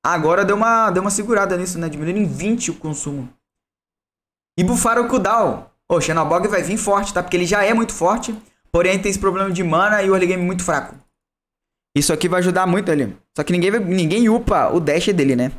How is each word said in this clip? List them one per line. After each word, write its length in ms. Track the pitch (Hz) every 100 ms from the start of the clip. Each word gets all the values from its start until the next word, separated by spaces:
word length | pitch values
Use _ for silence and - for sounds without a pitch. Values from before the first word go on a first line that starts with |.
Agora 400 | 147 170 156 180
deu 120 | 196 208
uma, 340 | 226 226 220
deu 100 | 180
uma 100 | 202
segurada 460 | 202 214 214 196 180
nisso, 220 | 180 170
né? 100 | 165
Diminuindo 300 | 147 156 196
em 80 | 185
vinte 440 | 135 190 233 -
o 80 | 160
consumo. 540 | 156 147 147 143 120 _ _ _ _ _ _ _ _ _ _ _ _ -
E 40 |
bufaram 440 | 180 233 233 233 240
o 20 |
cooldown. 580 | 254 190 226 180 104 - _ _
Ô, 60 | 170
o 40 |
Chernobog 460 | - 160 151 170 208
vai 140 | 202
vir 140 | 156 220
forte, 380 | - 196 202
tá? 80 | 180
Porque 140 | 175 180
ele 100 | 175
já 180 | 208
é 80 | 202
muito 220 | 226 226
forte, 380 | - 170 226 233 214 - _ _
porém 300 | 170 180 190
tem 100 | 202
esse 80 | 196
problema 320 | 196 185 196
de 120 | 175
mana 400 | 170 160 202 214
e 80 | 196
o 40 |
early 120 | 190 180
game 160 | 180
muito 220 | 180 180
fraco. 300 | - 147 131 - _ _ _ _ _ _ _ _ _
Isso 180 | 143 143
aqui 160 | 156 175
vai 120 | 180
ajudar 260 | 180 180 185
muito 240 | 180 180
ele. 260 | 156 113 - _
Só 80 | -
que 100 | 147
ninguém 180 | 175 185
vai, 100 | 220
ninguém 480 | 185 185 160 202 226
upa 400 | 226 226 185 117
o 120 | 175
dash 260 | 151 156 196
dele, 200 | 185 139
né? 160 | 123 127